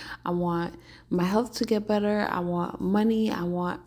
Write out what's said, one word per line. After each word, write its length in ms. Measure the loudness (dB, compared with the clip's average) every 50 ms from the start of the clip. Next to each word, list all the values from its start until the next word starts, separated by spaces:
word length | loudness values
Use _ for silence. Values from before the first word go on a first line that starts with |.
| -12 -14 -14 -8 -4
I 60 | -2
want 440 | -2 0 0 0 0 0 -2 -4 -6 -12 -18 -20 -20 -20 -6 -2
my 140 | 0 2 2
health 300 | 2 2 2 0 0 -2 -4
to 60 | -2
get 220 | 0 0 0 2
better. 400 | 0 0 2 2 2 0 0 0 0
I 120 | -2 -2
want 400 | -2 -2 -2 -2 -2 -2 -4 -4
money. 500 | 0 2 2 4 4 4 4 4 2 0
I 120 | 0 0 -2
want 380 | -2 -2 0 -2 -2 -4 -6 -6